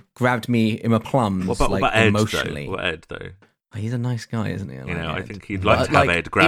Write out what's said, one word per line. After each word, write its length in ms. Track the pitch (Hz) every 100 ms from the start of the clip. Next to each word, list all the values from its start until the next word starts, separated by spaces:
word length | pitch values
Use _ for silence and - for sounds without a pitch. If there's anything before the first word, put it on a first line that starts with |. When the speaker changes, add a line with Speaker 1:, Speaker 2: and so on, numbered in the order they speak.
| -
Speaker 1:
grabbed 340 | - 123 123 113
me 260 | 120 110
in 180 | 110 117
my 60 | 113
plums, 480 | - 139 110 95 92
Speaker 2:
What 100 | 117
about, 120 | -
Speaker 1:
like, 100 | 95
Speaker 2:
what 60 | -
about 60 | 107
Ed, 60 | 110
Speaker 1:
emotionally. 600 | 104 107 - - 76 71
Speaker 2:
though? 40 |
What 140 | 95
Ed, 220 | 90 80 -
though? 220 | 90 95 92 _ _ _
Speaker 1:
Oh, 40 | 110
he's 140 | 107
a 40 | 123
nice 280 | 120 120 -
guy, 240 | 117 101
isn't 180 | 92 95
he? 80 | 65
I 40 |
Speaker 2:
You 40 | 65
Speaker 1:
like 100 | 87
Speaker 2:
know, 100 | 82
I 80 | 87
Speaker 1:
Ed. 80 | 95
Speaker 2:
think 180 | 101 -
he'd 160 | 101
Speaker 1:
But, 160 | 98 120
Speaker 2:
like 100 | 127
to 60 | -
have 100 | 90
Speaker 1:
like, 100 | 87
Speaker 2:
Ed 120 | 78
grabbing 160 | -